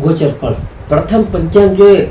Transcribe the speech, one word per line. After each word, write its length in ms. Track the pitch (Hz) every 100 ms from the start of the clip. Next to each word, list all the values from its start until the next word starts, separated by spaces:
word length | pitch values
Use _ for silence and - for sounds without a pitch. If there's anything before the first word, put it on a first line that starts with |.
ગોચર 300 | 143 165 147 -
ફળ. 120 | 123 - - - -
પ્રથમ 320 | 151 - 226 214
પંચાંગ 440 | 175 165 202 202 190
જોઈએ 280 | 202 190 -